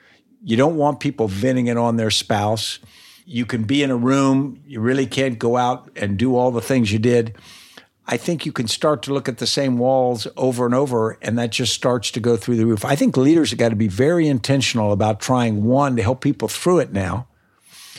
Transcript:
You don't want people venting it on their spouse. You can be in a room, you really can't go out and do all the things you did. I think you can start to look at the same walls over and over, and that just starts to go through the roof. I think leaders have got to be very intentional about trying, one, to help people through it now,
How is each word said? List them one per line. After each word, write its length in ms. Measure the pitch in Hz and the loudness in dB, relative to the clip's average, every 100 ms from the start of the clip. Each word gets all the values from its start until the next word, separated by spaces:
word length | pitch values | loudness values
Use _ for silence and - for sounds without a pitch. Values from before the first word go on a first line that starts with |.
| _ _ _ _ | _ _ _ _
You 140 | - 113 | -2 2
don't 200 | 139 165 | 2 2
want 240 | 147 135 | 0 0
people 280 | 143 - 110 | -4 -2 -2
venting 380 | 95 127 127 120 | 0 0 2 0
it 100 | 117 | 0
on 200 | 117 117 | 0 0
their 140 | 110 | 0
spouse. 680 | - - 107 104 113 - - - - - - | -2 0 0 0 -2 -4 -10 -16 -20 -20 -20
You 200 | - 117 117 | -10 -6 -4
can 180 | 123 | -4
be 180 | 107 139 | 0 0
in 80 | 139 | 0
a 60 | 123 | 0
room, 680 | 123 139 135 135 139 120 143 | 2 2 4 2 0 -8 -12
you 140 | 127 | -4
really 260 | 113 135 139 | 0 0 -2
can't 320 | - 135 113 | -2 -2 -2
go 180 | 117 123 | -2 0
out 340 | 123 123 - - | 0 -2 -8 -8
and 200 | 101 98 | -4 0
do 200 | 123 123 | 0 2
all 140 | 127 | 0
the 100 | 120 | -2
things 300 | 113 135 110 | 0 0 2
you 60 | 110 | 2
did. 380 | 113 120 113 107 - - - - - _ - | 2 2 0 -6 -20 -20 -20 -20 -20 _ -6
I 80 | - | -4
think 300 | - 170 160 | -2 -4 -4
you 60 | |
can 160 | - 113 | -6 -6
start 340 | - 156 147 | -2 0 0
to 100 | 120 | -2
look 160 | 139 127 | -4 -4
at 100 | 120 | -4
the 100 | 120 | -4
same 300 | - 139 120 | -2 0 0
walls 500 | 127 131 127 120 - - | 2 2 2 -2 -6 -2
over 280 | 131 120 | -2 0
and 100 | 123 | 0
over, 440 | 123 139 120 110 110 | 0 0 0 -2 -4
and 140 | - 113 | -4 -2
that 120 | 117 | -2
just 240 | 110 123 | -2 -4
starts 380 | - 131 123 101 | -2 0 -2 -2
to 80 | - | -4
go 160 | 110 117 | 0 0
through 200 | - 120 | 0 0
the 80 | |
roof. 200 | 113 107 | 2 0
I 100 | 123 | 0
think 220 | 143 262 - | 0 2 4
leaders 340 | 131 165 135 | 4 4 2
have 80 | 117 | 2
got 120 | 117 | 0
to 60 | 110 | 2
be 120 | 110 | 0
very 400 | 92 135 175 156 | 2 2 4 2
intentional 640 | 131 - 139 120 120 104 | 0 0 0 0 0 0
about 260 | 101 107 107 | 2 0 0
trying, 460 | - 127 120 107 | 0 0 2 0
one, 320 | 107 131 143 123 | 2 2 2 0
to 60 | |
help 160 | 104 127 | 0 0
people 260 | 143 139 110 | -2 -2 -4
through 320 | - 175 175 | -2 2 2
it 140 | 131 | 2
now, 340 | 98 92 90 123 _ _ _ _ - - | -2 -2 -4 -8 _ _ _ _ -20 -20